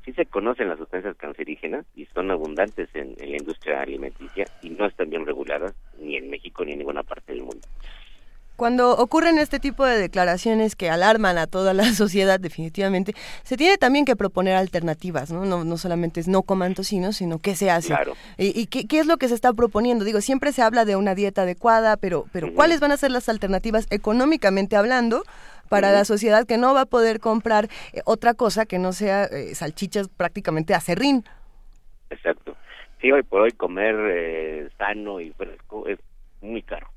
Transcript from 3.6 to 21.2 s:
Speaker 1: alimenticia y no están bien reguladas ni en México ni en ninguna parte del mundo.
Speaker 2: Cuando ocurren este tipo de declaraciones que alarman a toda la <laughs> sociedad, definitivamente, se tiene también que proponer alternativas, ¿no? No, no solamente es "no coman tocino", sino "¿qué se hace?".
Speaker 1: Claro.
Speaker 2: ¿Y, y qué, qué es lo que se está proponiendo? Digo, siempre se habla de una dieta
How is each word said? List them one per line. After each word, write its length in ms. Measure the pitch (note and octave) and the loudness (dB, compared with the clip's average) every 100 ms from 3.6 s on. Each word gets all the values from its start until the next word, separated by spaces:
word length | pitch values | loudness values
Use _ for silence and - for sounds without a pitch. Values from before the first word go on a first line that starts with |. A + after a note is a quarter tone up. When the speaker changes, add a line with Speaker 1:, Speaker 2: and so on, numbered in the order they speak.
| D#2 C#2 | -6 -6
Speaker 1:
alimenticia 640 | C#2 C#2 C#2 - F2 F2+ G2 - | -6 -10 -12 -14 -14 -10 -10 -10
y 80 | E2+ | -18
no 140 | E2 G#2 | -6 -6
están 240 | - E2+ | -4 -6
bien 160 | D#2+ D2+ | -6 -8
reguladas 480 | C2+ C#2 D2 F2+ - - - | -8 -6 -6 -8 -12 -18 -18
ni 180 | D2+ C#2 | -12 -10
en 120 | C2 | -10
México 360 | C#2+ - - D2 | -14 -16 -10 -10
ni 80 | |
en 60 | C#2+ | -8
ninguna 220 | C#2+ C#2+ | -8 -10
parte 280 | - - - | -10 -14 -14
del 120 | B1+ | -14
mundo. 220 | B1+ A#1 - - - - - - - - - - | -12 -16 -16 -16 -14 -16 -20 -20 -20 -20 -20 -4
Speaker 2:
Cuando 380 | A#3+ B3 B3 B3 | -2 4 4 4
ocurren 400 | A#3+ D#4+ E4 D#4+ | 4 4 4 4
este 220 | D4+ C#4 | 2 -2
tipo 260 | C#4 B3+ C4 | -4 0 2
de 140 | A#3 | 2
declaraciones 760 | F3+ G3 F3+ F3+ A3+ A3 A3 - | 0 2 2 2 2 2 2 0
que 140 | F3 | -2
alarman 480 | E3 F#3+ A3+ G3 F3 | 2 4 6 4 2
a 80 | D#3+ | -2
toda 300 | F#3 F#3+ F#3+ | 0 2 4
la 80 | |
<laughs> 100 | A3 | 2
sociedad, 460 | G#3 G3+ F#3+ F#3+ F#3+ | 2 0 2 4 2
definitivamente, 760 | F3+ - D#3+ D#3 G3 F#3+ F#3+ - - - | 0 -8 -10 -2 0 0 -2 -8 -12 -16
se 120 | - B3+ | -8 2
tiene 220 | E4 G4 | 4 6
también 260 | B3 C#4 | 4 4
que 120 | C#4+ A#3 | 4 2
proponer 400 | G3+ - F#3+ F#3 | 0 0 2 2
alternativas, 760 | F#3+ F3 E3+ D#3 F3+ D#3+ C#3+ | 2 -2 -2 -4 -4 -6 -4
¿no? 140 | E3 G3 | -4 -2
No, 180 | F3+ | -2
no 140 | E3 E3 | -2 -4
solamente 420 | F#3 E3+ E3+ E3+ | -2 -2 -2 -4
es 60 | E3 | 0
"no 140 | F#3+ | 0
coman 320 | F#3+ G3 F3+ | 2 0 0
tocino", 380 | F#3+ G3 G3+ F#3 | -2 -4 -2 -2
sino 240 | G#3+ F3 E3 | -4 -4 -4
"¿qué 160 | G3+ | -4
se 160 | G3 G3 | 0 2
hace?". 200 | E3+ E3 | 2 0
Speaker 1:
Claro. 240 | D#3 C#3 - - - | -2 -2 -6 -16 -2
Speaker 2:
¿Y, 240 | G3 G#3 | -2 -2
y 60 | A3+ | -4
qué, 220 | C4+ A3 | -6 0
qué 100 | D#4 | 2
es 80 | D#4 | 4
lo 120 | E4 | 2
que 100 | B3+ | 2
se 80 | A#3 | 2
está 180 | B3 | 2
proponiendo? 520 | A3+ A#3+ G#3 A#3+ A#3+ G3+ | 4 2 2 2 2 2
Digo, 160 | G#3+ | 0
siempre 300 | G#3 C4+ C#4+ | 0 0 0
se 100 | C4+ | 2
habla 220 | A3+ A#3 A3 | 2 4 2
de 100 | G3 | 2
una 180 | G3+ | 0
dieta 300 | F#3+ | 0